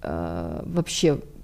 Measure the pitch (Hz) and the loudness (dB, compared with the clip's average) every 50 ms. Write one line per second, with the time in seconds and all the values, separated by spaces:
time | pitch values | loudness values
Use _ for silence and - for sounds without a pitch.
0 | - - 78 82 85 82 85 87 85 82 80 - - - 170 175 170 - - - | -6 -4 -2 -2 -2 -4 -4 -4 -4 -4 -6 -6 -6 -2 0 0 0 0 2 4
1 | 185 156 143 - - - - - | 4 4 4 4 0 -8 -16 -18